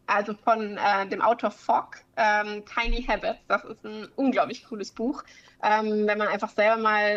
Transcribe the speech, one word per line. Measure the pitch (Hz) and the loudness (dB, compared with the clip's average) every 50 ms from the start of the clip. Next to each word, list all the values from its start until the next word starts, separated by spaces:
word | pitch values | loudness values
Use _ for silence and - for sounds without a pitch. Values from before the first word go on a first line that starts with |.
| _ - | _ -2
Also | 208 202 208 220 208 | 0 0 0 -2 -6
von, | - - 240 226 220 214 202 208 | -8 -6 -6 -4 -4 -4 -6 -4
äh, | - - 202 202 196 196 190 | -2 0 0 0 0 -2 -4
dem | - - | -2 0
Autor | - 214 233 233 - 208 | 2 2 2 0 -2 -6
Fogg, | - - - - 233 254 - - - - - _ _ | -6 -4 -2 0 0 0 -2 -4 -12 -20 -20 _ _
ähm, | - 220 214 208 208 214 208 208 208 208 | 0 2 2 2 2 0 -2 -6 -10 -10
Tiny | - - 233 233 226 226 233 254 | -8 -6 -2 0 0 0 0 0
Habits. | - 220 190 180 185 240 - _ - | -2 -2 -2 -2 -4 -6 -6 _ -2
Das | 196 214 - | -2 -2 -2
ist | - 220 - - | -6 -16 -14 -14
ein | 214 214 214 202 - _ | -12 -12 -12 -12 -8 _
unglaublich | - 277 262 190 190 151 160 240 - - | 0 0 2 2 2 0 0 -4 -10 -12
cooles | - 233 208 196 - | -10 -10 -10 -10 -8
Buch, | - - 220 254 254 - - - - - - - - _ | -8 -4 -4 -4 -4 -6 -10 -18 -20 -20 -20 -20 -10 _
ähm, | - 208 214 214 214 214 214 214 208 | 0 2 2 2 2 2 2 2 2
wenn | 208 208 | 2 2
man | 208 214 190 | 2 0 0
einfach | 190 202 220 | 0 -2 -4
selber | 214 - - 208 214 226 | -2 0 2 4 4 4
mal, | 226 220 214 214 208 208 208 208 | 4 4 2 4 4 4 2 2